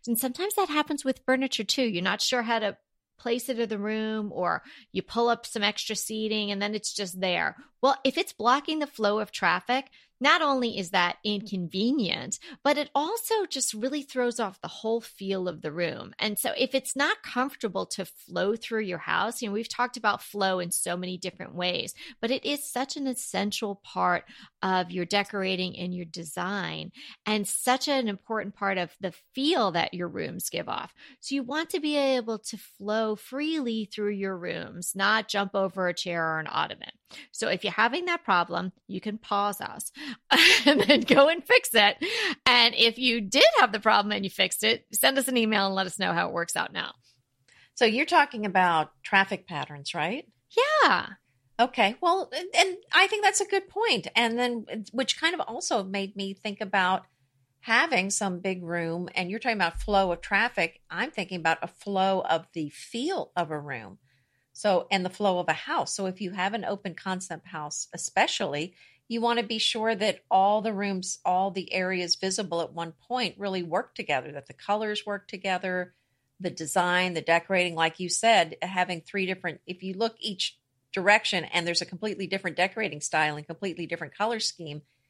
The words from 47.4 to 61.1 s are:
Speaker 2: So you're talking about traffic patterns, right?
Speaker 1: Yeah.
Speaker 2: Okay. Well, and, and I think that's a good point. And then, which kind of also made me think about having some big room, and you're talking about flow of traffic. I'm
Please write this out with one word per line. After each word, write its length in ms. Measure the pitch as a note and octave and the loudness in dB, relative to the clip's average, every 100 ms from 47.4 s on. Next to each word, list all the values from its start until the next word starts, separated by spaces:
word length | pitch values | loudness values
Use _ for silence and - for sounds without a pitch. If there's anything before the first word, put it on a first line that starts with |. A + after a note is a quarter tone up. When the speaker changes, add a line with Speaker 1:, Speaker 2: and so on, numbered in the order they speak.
| _ _ _ | _ _ _
Speaker 2:
So 100 | - | 0
you're 220 | A3+ A3+ D#4 | 2 2 4
talking 400 | E4+ C#4+ A3+ G#3 | 4 4 0 0
about 460 | F#3 F3+ D#3+ D#3 _ | 4 4 4 0 _
traffic 440 | - G3 G3 G3 - | 2 4 4 0 -8
patterns, 480 | D#3 C#3+ D3 C#3+ | -8 -8 -10 -8
right? 320 | F3 D#3+ B3+ - _ _ - C#5+ D#5 | -4 -2 -4 -10 _ _ 2 4 6
Speaker 1:
Yeah. 220 | F#4 F3+ - G3 _ _ _ - | 6 4 0 -12 _ _ _ 0
Speaker 2:
Okay. 360 | B3 B3+ G3+ A#3+ | 0 4 2 2
Well, 300 | F4 F#4+ E4 | 2 2 0
and, 140 | C#4+ F4+ E4+ | -6 -2 2
and 180 | F#4+ F#4 - | 2 0 0
I 120 | E4 G4 | 4 4
think 140 | G#4+ | 4
that's 180 | G4+ G4 | 2 2
a 40 | F#4+ | 0
good 220 | G4 G4 | -2 -2
point. 400 | G4+ A4+ A#3+ - - | -2 0 0 0 0
And 220 | A#3 A#3 | 2 2
then, 480 | B3 A#3+ - A3 G3 | -2 -2 -6 -10 -8
which 280 | A#3 C4 - | -4 -2 0
kind 140 | D#4+ | -2
of 60 | F4 | -2
also 440 | - B3 - B3+ | -6 -6 -2 -2
made 320 | F#3+ G3 G3 G3 | -2 -4 -6 -6
me 160 | G3 | -8
think 300 | G3 G#3+ G3+ | -6 -8 -6
about 420 | G3+ G3 F3+ F#3 - _ _ _ _ _ | -2 2 2 2 -4 _ _ _ _ _
having 480 | - A#3 E4 F#3+ F#3+ | 0 2 4 2 0
some 320 | G3+ G3 F3 | -2 -2 -2
big 220 | F#3+ F3+ | -4 -4
room, 480 | E3+ F3 E3 E3+ F3 | -4 -4 -2 -4 -4
and 160 | - F3+ | -4 -4
you're 80 | A3 | -4
talking 200 | B3+ G#3+ | -2 0
about 220 | E3+ - | 0 -2
flow 320 | - G3+ F#3+ | 0 2 2
of 100 | E3+ | 0
traffic. 580 | - G3+ A3+ - E3 - - | 0 0 2 0 -2 -4 -12
I'm 200 | E3+ C4 | -6 -6